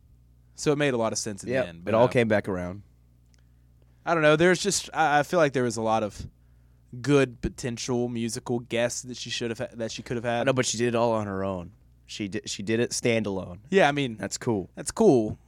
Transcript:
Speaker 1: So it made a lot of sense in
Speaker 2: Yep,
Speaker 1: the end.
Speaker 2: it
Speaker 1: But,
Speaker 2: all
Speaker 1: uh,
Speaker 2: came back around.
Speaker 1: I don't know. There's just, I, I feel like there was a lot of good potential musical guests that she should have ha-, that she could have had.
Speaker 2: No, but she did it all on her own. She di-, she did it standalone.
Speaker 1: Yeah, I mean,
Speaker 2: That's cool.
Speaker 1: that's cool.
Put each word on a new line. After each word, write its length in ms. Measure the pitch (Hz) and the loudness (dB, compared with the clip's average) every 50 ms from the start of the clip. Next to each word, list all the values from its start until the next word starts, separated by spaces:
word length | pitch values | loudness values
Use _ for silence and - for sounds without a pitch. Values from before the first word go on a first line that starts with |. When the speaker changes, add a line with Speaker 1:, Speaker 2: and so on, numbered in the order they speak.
| _ _ _ _ _ _ _ _ _ _ _ | _ _ _ _ _ _ _ _ _ _ _
Speaker 1:
So 180 | - - 156 | -4 -2 0
it 60 | 143 143 | 0 2
made 160 | 147 143 127 | 2 2 2
a 20 | |
lot 160 | 117 113 110 | 0 0 -2
of 60 | 107 - | -2 -4
sense 260 | - 113 101 98 - | -6 -6 -8 -10 -6
in 60 | 110 | -4
Speaker 2:
Yep, 120 | 123 131 120 | -2 -2 -2
Speaker 1:
the 40 | 87 | -4
end. 100 | 85 85 | -8 -10
Speaker 2:
it 40 | 87 | -4
Speaker 1:
But, 80 | 101 | 2
Speaker 2:
all 120 | 107 110 123 | 4 4 4
Speaker 1:
uh, 40 | 123 | 6
Speaker 2:
came 180 | - 127 117 | 4 4 4
back 220 | 110 107 101 - - | 4 2 2 0 0
around. 360 | 95 90 90 87 95 104 - _ _ _ _ _ _ _ _ _ _ _ _ _ _ _ _ _ _ _ _ _ _ _ - | -4 -4 -6 -6 -10 -12 -16 _ _ _ _ _ _ _ _ _ _ _ _ _ _ _ _ _ _ _ _ _ _ _ -4
Speaker 1:
I 80 | 156 170 | -2 2
don't 80 | 165 | 4
know. 120 | 151 151 156 | 6 6 6
There's 260 | 156 170 185 180 170 | 6 6 6 4 4
just, 260 | - 202 170 - - - - | 2 0 -2 -2 -4 -4 -2
I, 240 | 147 160 143 147 147 | 0 2 4 4 4
I 40 | 139 | 2
feel 140 | - 180 175 | 2 2 2
like 140 | 156 139 | 4 4
there 100 | 127 135 | 2 2
was 140 | 123 120 104 | 0 0 0
a 60 | 113 | -2
lot 200 | 113 110 110 110 | 0 0 2 0
of 240 | 107 101 - - - - - _ _ _ _ _ _ _ _ _ _ _ - 127 | 0 -2 -6 -10 -14 -16 -16 _ _ _ _ _ _ _ _ _ _ _ -16 -6
good 400 | 120 139 147 139 135 131 120 - | 0 2 4 4 4 2 0 -6
potential 680 | - 113 - - - 127 117 113 - - 123 120 120 123 | -8 -8 -8 -8 -8 -8 -8 -6 -4 -2 -2 0 -2 -2
musical 520 | 123 113 117 117 - 123 - - 123 120 | -2 -4 -4 -4 -6 -6 -6 -4 -4 -4
guests 420 | 123 117 120 113 120 120 - - | -4 -4 -2 0 0 0 -2 -6
that 160 | - 123 120 - | -10 -10 -12 -12
she 100 | - 123 | -10 -8
should 220 | - - 123 117 | -6 -6 -6 -6
have 80 | 113 - | -6 -6
ha-, 180 | 127 - - | -8 -10 -8
that 160 | 117 113 110 | -8 -8 -8
she 100 | - - | -8 -10
could 140 | 110 - 131 | -8 -8 -6
have 80 | 120 110 | -4 -4
had. 220 | 120 120 120 120 | -2 -2 0 0
Speaker 2:
No, 80 | 135 127 | 2 2
but 100 | 127 123 | 2 2
she 140 | - - 107 | 0 0 0
did 100 | 120 120 | 0 2
it 60 | 117 | 2
all 180 | 113 120 120 | 2 2 2
on 140 | 113 110 104 | 2 0 -2
her 180 | 101 95 95 95 | -2 -4 -4 -2
own. 280 | 98 95 90 85 95 - _ _ _ _ _ _ | -2 -4 -4 -8 -12 -16 _ _ _ _ _ _
She 220 | - - - 107 95 | -14 -10 -8 -6 -6
di-, 120 | 87 107 - | -6 -6 -8
she 160 | - - - | -8 -8 -6
did 180 | 101 90 113 117 | -4 -2 0 0
it 120 | 120 - | 0 0
standalone. 680 | - - - 123 113 113 104 101 95 95 90 92 87 - - - | -2 -2 0 0 0 0 0 -2 -4 -6 -8 -10 -12 -16 -8 0
Speaker 1:
Yeah, 200 | 185 196 170 143 | 2 4 4 4
I 40 | |
mean, 240 | 143 143 139 120 110 | 2 0 -4 -4 -6
Speaker 2:
That's 220 | 107 98 98 - - | -6 -8 -8 -8 -6
cool. 320 | - 123 113 98 87 - _ | -2 -2 -2 -2 -2 -6 _
Speaker 1:
that's 160 | - 160 - | -12 -12 -6
cool. 480 | - - 226 202 143 120 107 110 127 - _ | 0 4 6 6 6 6 4 0 -6 -10 _